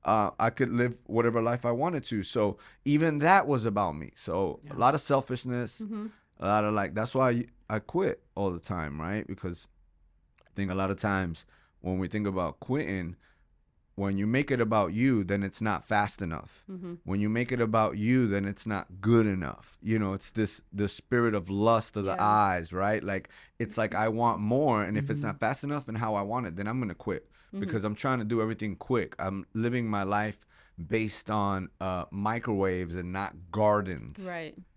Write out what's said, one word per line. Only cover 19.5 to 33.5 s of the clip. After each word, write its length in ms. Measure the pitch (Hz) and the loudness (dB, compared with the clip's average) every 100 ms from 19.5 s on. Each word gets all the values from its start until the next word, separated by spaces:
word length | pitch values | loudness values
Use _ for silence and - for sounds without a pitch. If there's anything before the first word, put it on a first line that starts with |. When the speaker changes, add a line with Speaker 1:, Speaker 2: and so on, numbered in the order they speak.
| - - - | -8 -16 -12
Speaker 1:
You 160 | - 110 | -2 0
know, 120 | 101 | 0
it's 200 | 98 - | -2 -6
this, 300 | - 104 - _ | -2 -2 -2 _
this 180 | 98 101 | -4 -2
spirit 420 | - - 123 117 | -4 0 2 4
of 160 | 107 87 | 2 -2
lust 460 | 98 107 113 110 104 | 2 4 4 2 -6
of 80 | |
the 80 | 98 | -4
Speaker 3:
Yeah. 60 | - | 0
Speaker 1:
eyes, 500 | 104 107 101 90 82 | 4 4 4 2 -4
right? 280 | 90 98 107 | -2 0 0
Like, 280 | 98 98 92 - - _ | -2 -6 -6 -20 -20 _
it's 200 | 110 - | -6 -2
like, 180 | 110 95 | -2 2
I 140 | 110 | 0
want 320 | 110 117 95 | 2 2 2
more, 420 | 104 123 147 110 | 2 2 4 2
and 140 | 98 107 | 2 0
if 120 | 139 | -2
it's 120 | 147 | -2
Speaker 2:
Mm-hmm. 60 | 127 | -4
Speaker 1:
not 120 | 98 | -2
fast 240 | 110 131 | -2 -2
enough 240 | 143 147 139 | -4 -6 -6
and 100 | 113 | -4
how 160 | 113 | -2
I 100 | 104 | -2
want 220 | 101 120 113 | -2 -4 -4
it, 120 | 85 | -6
then 100 | 101 | -4
I'm 120 | 120 | -2
gonna 120 | 117 | -4
quit 360 | 82 - 90 - | -6 -6 -6 -8
Speaker 3:
Mm-hmm. 320 | _ _ 196 | _ _ -8
Speaker 1:
because 240 | 196 131 101 | -4 -2 -2
I'm 100 | 104 | -2
trying 240 | 139 127 | -2 0
to 60 | 107 | 0
do 160 | 117 | 0
everything 340 | 110 113 110 92 | 0 -2 -6 -8
quick. 400 | - 123 95 - | -2 -2 -2 -4
I'm 280 | 95 98 - | -6 -4 -6
living 340 | 110 117 123 113 | -2 -2 0 -2
my 160 | 104 | -2
life 420 | 98 104 107 101 _ _ _ - 82 | 0 0 -2 -6 _ _ _ -14 -2
based 440 | 113 110 - - | -2 -2 -6 -4
on, 380 | 107 101 98 92 _ | 0 0 -2 -6 _
uh, 240 | 95 92 - | -4 -4 -6
microwaves 840 | 95 104 117 117 101 98 90 90 87 | -4 -2 -2 -2 0 2 0 -4 -6
and 180 | 90 | -6
not 200 | 92 98 82 87 | -6 -6 -8 -8